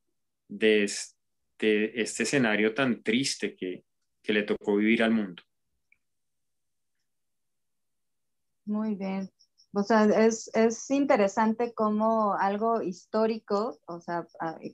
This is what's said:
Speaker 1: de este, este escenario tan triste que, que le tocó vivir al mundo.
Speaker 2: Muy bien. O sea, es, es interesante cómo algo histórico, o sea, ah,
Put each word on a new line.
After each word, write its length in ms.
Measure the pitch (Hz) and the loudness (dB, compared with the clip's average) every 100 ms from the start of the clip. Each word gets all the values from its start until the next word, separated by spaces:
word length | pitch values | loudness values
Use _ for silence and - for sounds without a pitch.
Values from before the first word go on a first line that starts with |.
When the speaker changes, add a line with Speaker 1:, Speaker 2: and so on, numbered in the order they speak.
| _ _ _ _ - | _ _ _ _ -16
Speaker 1:
de 360 | 101 110 107 | 0 2 4
este, 1160 | 101 - - _ _ _ _ - 110 104 107 123 | 2 -4 -12 _ _ _ _ -4 0 2 0 -4
este 220 | 104 - | -6 -4
escenario 520 | 117 143 117 104 110 | -2 0 2 2 0
tan 280 | 110 131 107 | 0 -2 -2
triste 540 | - 120 135 - 101 - | -2 -2 -2 -6 -8 -8
que, 280 | 92 90 _ _ _ _ | -10 -10 _ _ _ _
que 100 | - | -4
le 100 | 107 | -2
tocó 340 | 104 101 - 101 | -2 -4 0 2
vivir 260 | 107 113 | 2 2
al 100 | 113 | 2
mundo. 300 | 113 98 85 _ _ _ _ _ _ _ _ _ _ _ _ _ _ _ _ _ _ _ _ _ _ _ _ _ _ _ _ _ _ _ _ 208 | 0 -2 -10 _ _ _ _ _ _ _ _ _ _ _ _ _ _ _ _ _ _ _ _ _ _ _ _ _ _ _ _ _ _ _ _ -6
Speaker 2:
Muy 280 | 214 220 | -4 -4
bien. 360 | 196 190 190 190 _ _ _ _ | -6 -6 -6 -8 _ _ _ _
O 100 | 202 | -4
sea, 220 | 202 220 | 2 4
es, 460 | 214 196 226 220 - | 6 6 4 2 -2
es 360 | 220 226 226 - | 2 2 2 -2
interesante 840 | 277 285 240 196 - 220 220 233 | 0 4 4 4 2 0 0 -4
cómo 600 | - 214 214 220 220 208 | -2 -2 0 0 0 0
algo 480 | 165 196 202 226 226 | 0 -2 0 -2 -2
histórico, 960 | 175 180 - 220 220 226 - 202 233 - - | -4 -8 -6 0 0 -2 -2 -2 -2 -8 -14
o 140 | 175 | -14
sea, 260 | 180 175 165 - | -6 -6 -8 -8
ah, 180 | 165 160 - | -8 -8 -14